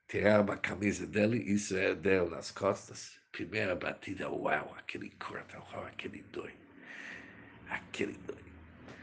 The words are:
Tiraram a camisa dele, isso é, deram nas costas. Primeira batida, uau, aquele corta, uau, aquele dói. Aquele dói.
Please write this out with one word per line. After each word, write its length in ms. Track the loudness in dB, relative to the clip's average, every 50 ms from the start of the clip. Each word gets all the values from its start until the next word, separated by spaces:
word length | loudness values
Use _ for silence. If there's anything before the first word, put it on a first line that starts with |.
| _ -4
Tiraram 420 | 0 4 6 8 8 8 8 6
a 60 | 2
camisa 500 | 0 -2 -2 0 2 2 2 2 2 -2
dele, 300 | -2 2 4 4 6 4
isso 400 | 4 2 4 2 2 2 2 2
é, 180 | 2 4 4 2
deram 360 | 4 4 6 6 6 6 4
nas 200 | 0 -4 -6 -8
costas. 680 | -4 2 2 2 2 2 -2 -10 -12 -14 -14 -14 -16 -20 _ _
Primeira 460 | -8 -8 -6 -2 0 0 2 2 0
batida, 540 | 0 0 -2 -4 -4 -6 -6 -4 -4 -2 -2
uau, 440 | -2 0 2 2 2 2 0 -2 -8 -12
aquele 320 | -10 -10 -8 -8 -8 -10
corta, 480 | -10 -10 -8 -8 -8 -8 -10 -10 -14 -14
uau, 260 | -14 -10 -8 -8 -8
aquele 380 | -8 -8 -8 -8 -8 -10 -10 -12 -10 -10
dói. 240 | -8 -8 -10 -12 -16 -20 -20 -20 -18 -16 -14 -14 -12 -12 -12 -12 -12 -14 -14 -16 -18 -18 -18 -18 -18 -8 -6
Aquele 480 | -6 -6 -6 -8 -2 0 0 0 0 -4
dói. 240 | -8 -10 -10 -10 -14 -16 -18 -18 -18 -18 -18 -18 -16 -16 -16 -16